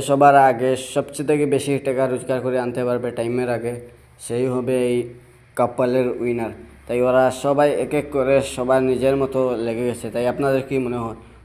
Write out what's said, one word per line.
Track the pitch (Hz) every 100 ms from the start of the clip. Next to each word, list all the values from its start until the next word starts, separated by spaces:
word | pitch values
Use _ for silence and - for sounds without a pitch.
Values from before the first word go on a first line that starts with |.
| 139
সবার | 139 143 139 135
আগে | 127 127 127 -
সবচেয়ে | - 135 - 143
থেকে | 151 147
বেশি | 135 143 139 139
টাকা | 127 135
রোজগার | 127 131 127
করে | 123 127
আনতে | 123 123 123
পারবে | 123 120 117
টাইমের | 117 120 123 117
আগে, | 120 120 120 - - - -
সেই | 117 131
হবে | 127 123 127 123
এই | 123 120 - - - _ -
কাপলের | 120 - 127 127 123 -
উইনার। | 120 117 113 104 - - -
তাই | 120 127
ওরা | 127 131 -
সবাই | 143 143 147 127
এক | 123 147
এক | 143 143
করে | 131 139 135
সবার | - 123 131 131
নিজের | 123 131 139
মতো | 135 135 127 120 117
লেগে | 113 123
গেছে। | 117 117
তাই | 107 123
আপনাদের | 120 143 135 131
কি | 135 127
মনে | 123
হয়, | 117 110 - -